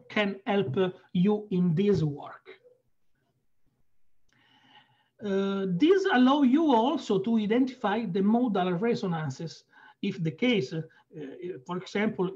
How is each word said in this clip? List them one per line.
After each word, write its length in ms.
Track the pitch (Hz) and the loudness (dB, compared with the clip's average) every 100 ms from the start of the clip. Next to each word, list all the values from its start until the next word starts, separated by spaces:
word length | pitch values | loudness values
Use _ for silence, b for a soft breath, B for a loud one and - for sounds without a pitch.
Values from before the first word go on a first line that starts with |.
| - | -6
can 280 | 214 202 190 - | -2 -2 -2 -2
help 300 | 202 156 160 185 B B | -2 0 0 -2 B B
you 340 | 180 190 208 208 | 0 2 2 -2
in 240 | 180 180 | 0 0
this 280 | 160 202 185 | 2 2 2
work. 440 | 156 143 - - - - _ _ _ _ _ _ _ _ _ _ _ _ _ _ - - - b b b b b b b b - | 0 -4 -14 -18 -20 -20 _ _ _ _ _ _ _ _ _ _ _ _ _ _ -20 -20 -20 b b b b b b b b -12
Uh, 420 | 208 196 196 196 190 | -4 -2 0 -2 -2
this 380 | 175 302 381 381 | 2 4 4 4
allow 300 | 247 254 294 | 4 4 6
you 320 | 269 285 320 | 4 4 4
also 440 | 233 240 302 - 196 | 4 2 0 0 -2
to 200 | 233 226 | 0 0
identify 680 | 208 233 262 - 208 214 | 2 0 0 -2 -2 -2
the 160 | 220 185 | -2 0
modal 520 | 202 233 247 190 180 | 2 2 2 0 0
resonances, 920 | 170 226 226 196 165 151 135 165 - _ b b b | 0 -2 -2 -2 -4 -6 -8 -10 -14 _ b b b
if 200 | 202 - | -8 -4
the 80 | 160 | -6
case, 440 | 156 254 220 - | -2 0 0 0
uh, 80 | 160 156 b _ 156 135 - 175 151 147 | -6 -10 b _ -14 -14 -12 -12 -12 -8
for 120 | 180 | -10
example, 520 | - 202 220 214 185 | -6 -2 -2 -2 -4